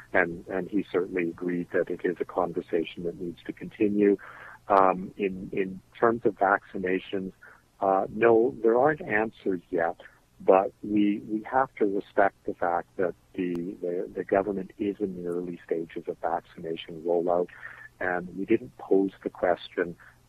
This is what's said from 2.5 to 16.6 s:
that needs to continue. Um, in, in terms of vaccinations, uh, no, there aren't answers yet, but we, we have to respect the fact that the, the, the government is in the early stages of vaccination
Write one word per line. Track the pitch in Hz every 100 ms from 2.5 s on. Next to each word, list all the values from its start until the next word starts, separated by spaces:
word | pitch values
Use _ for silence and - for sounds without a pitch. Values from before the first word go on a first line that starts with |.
| 82 - 85 78 -
that | 85 98
needs | 87 82 -
to |
continue. | - 90 - 104 104 101 101 - - - - -
Um, | 98 95 90 98 -
in, | 98 92 98
in | - 95 95 - -
terms | 117 117
of | 113 -
vaccinations, | 98 101 - 101 92 92 - 98 92 - - - _ _
uh, | 98 95 - 107
no, | 117 113 123 127
there | 113 120
aren't | 147 151
answers | 170 107 110 - 101 90 -
yet, | 90 82 - - _ _ -
but | 92 95 101 -
we, | 104 104 104 107 110
we | 107 -
have | 131 135 -
to | 104
respect | 98 - - 98 - -
the |
fact | 95 90 85 - -
that | 90 - _ -
the, | 90 87 87 -
the, | 87 87 - 98
the |
government | 90 98 98 98 95 -
is | 104 95
in | 98 90
the | 87
early | 87 90 87 -
stages | 82 82 87 87
of | 82
vaccination | 85 85 - -